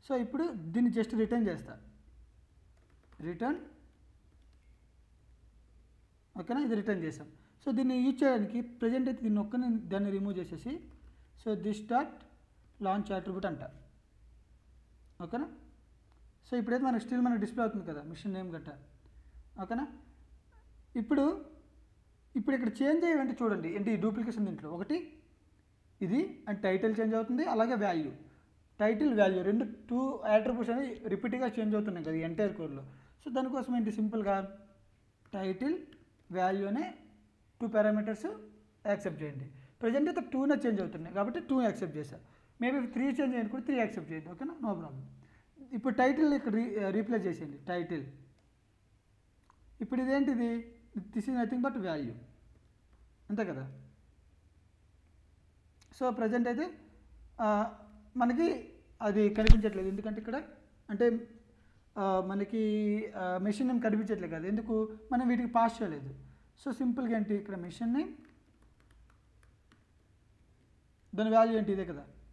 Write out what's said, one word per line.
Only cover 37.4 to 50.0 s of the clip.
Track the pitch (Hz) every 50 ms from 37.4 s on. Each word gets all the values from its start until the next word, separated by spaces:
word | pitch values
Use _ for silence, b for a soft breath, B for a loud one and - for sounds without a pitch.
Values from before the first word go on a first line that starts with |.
| _ _ _ _
టూ | 240 220 214
పారామీటర్స్ | 214 208 214 214 208 208 214 220 214 - 349 427 - - - - - - _ _ _ _ - 202
యాక్సెప్ట్ | 202 - 190 160 143 156
చేయండి. | 151 139 135 - - B B B B B B -
ప్రజెంట్ | 226 233 277 294 330 -
అయితే | 349 - - -
టూనే | 262 269 277 294 - -
చేంజ్ | 247 214 196 185
అవుతున్నాయి | 160 - 165 160 165 - 196
కాబట్టి | 202 240 240 349 330 - 277
టూ | 262 247 214
యాక్సెప్ట్ | 185 - 190 170 147 151
చేశా. | 147 139 - - - b b b b b b b
Maybe | 233 247 269 285 247 - -
three | 233 254 277 254 -
change | 294 262 254
అయ్యింది | 240 226 208 247
కూడా | 262 - -
three | 277 247 226
యాక్సెప్ట్ | 202 - 190 165 147 160
చేయండి, | 160 151 160 175
ఓకేనా? | 170 262 311 330 330 240
No | 226 196 170 165
problem. | 151 135 135 135 - - - b b b b b b b - 269 - 269
ఇప్పుడు | 226 202 262 240 -
టైటిల్ | 254 262 277 294 311 302 285
ఇక్కడ | 269 277 247 208 220
రీ-, | 233 247 202 214 202 190 190
రీప్లేస్ | 214 214 208 240 220 180
చేసేయండి, | 190 165 - 160 147 143 139 - -
టైటిల్. | 175 180 170 165 170 151 135 135 - - - - _ _ _ _ _ _ _ _ _ _ _ _ _ _ _ _ _ _ _ _ _ _ _ _ - _ _ - - - 233
ఇప్పుడు | - 269 240